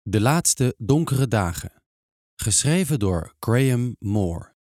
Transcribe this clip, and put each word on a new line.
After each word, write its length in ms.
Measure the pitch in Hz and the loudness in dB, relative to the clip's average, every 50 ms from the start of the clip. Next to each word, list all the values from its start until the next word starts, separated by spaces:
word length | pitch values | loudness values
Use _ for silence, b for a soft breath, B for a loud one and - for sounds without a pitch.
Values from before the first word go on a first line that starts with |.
De 200 | _ 101 92 107 | _ -2 0 0
laatste 540 | 104 131 151 175 - - - - 131 127 - | 2 2 2 2 0 0 0 0 0 -2 -2
donkere 500 | _ 110 101 135 156 165 - 135 127 135 | _ 0 0 2 2 2 0 0 0 0
dagen. 560 | 120 110 107 95 87 85 - - - _ _ _ _ _ _ _ _ _ _ _ _ _ | 2 2 0 0 0 -4 -6 -10 -14 _ _ _ _ _ _ _ _ _ _ _ _ _
Geschreven 640 | - - 113 101 - - 139 160 185 190 135 160 123 | -6 -2 0 0 0 2 2 2 2 0 0 0 0
door 360 | 104 95 90 85 78 - _ _ | 0 0 0 0 -4 -6 _ _
Graham 560 | - - 113 123 135 131 123 120 123 123 - _ | -2 0 2 2 2 2 2 0 -2 -4 -6 _
Moore. 560 | - 101 104 107 98 87 85 - - - _ _ | -6 -2 0 0 0 -2 -4 -6 -10 -14 _ _